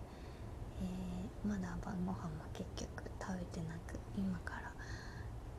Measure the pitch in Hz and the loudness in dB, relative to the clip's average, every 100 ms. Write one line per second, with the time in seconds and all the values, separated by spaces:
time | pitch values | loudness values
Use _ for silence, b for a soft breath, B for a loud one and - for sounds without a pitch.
0 | - B B B B B - - 185 180 | -4 B B B B B -2 0 2 2
1 | 180 180 202 - 208 202 180 170 - 185 | 2 0 0 2 4 4 4 2 2 4
2 | 185 190 170 156 - - 185 - - - | 4 4 0 0 -2 -2 -2 -2 -2 -2
3 | - - - 185 175 180 165 165 - - | -4 -2 0 0 0 0 0 0 -2 -2
4 | - - 190 175 - - - - B B | 0 4 4 4 0 -2 -2 -4 B B
5 | B B B B - | B B B B -4